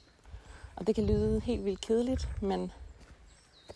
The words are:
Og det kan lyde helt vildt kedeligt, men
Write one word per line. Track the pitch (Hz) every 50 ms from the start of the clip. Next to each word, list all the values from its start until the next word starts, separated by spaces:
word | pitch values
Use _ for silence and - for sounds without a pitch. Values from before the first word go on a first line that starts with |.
| - - _ _ - - - - - - - - - - -
Og | - 180 -
det | 220
kan | - 214
lyde | 202 214 214 214 214 220 220
helt | 214 240 240 202 196
vildt | 202 190 -
kedeligt, | - - 226 226 240 247 262 254 - - - -
men | - 196 190 180 180 185 - - - - - - - - - - - - - - - - - - - - -